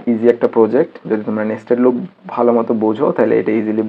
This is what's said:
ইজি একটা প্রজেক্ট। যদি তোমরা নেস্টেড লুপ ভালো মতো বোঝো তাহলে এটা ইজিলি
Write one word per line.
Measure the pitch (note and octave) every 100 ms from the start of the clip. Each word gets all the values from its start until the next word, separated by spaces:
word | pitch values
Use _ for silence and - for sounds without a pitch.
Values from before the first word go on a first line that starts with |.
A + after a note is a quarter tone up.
| -
ইজি | A2 A#2+
একটা | A#2 C3 A#2
প্রজেক্ট। | A2 B2 - - -
যদি | G#2+ G#2+
তোমরা | G#2+ G#2+
নেস্টেড | A2 - B2
লুপ | B2 A#2+ F#3 - -
ভালো | - A#2+ A#2
মতো | A2+ A2+
বোঝো | A2 A2 D3 -
তাহলে | A2 A2+
এটা | - A2
ইজিলি | G#2+ G#2+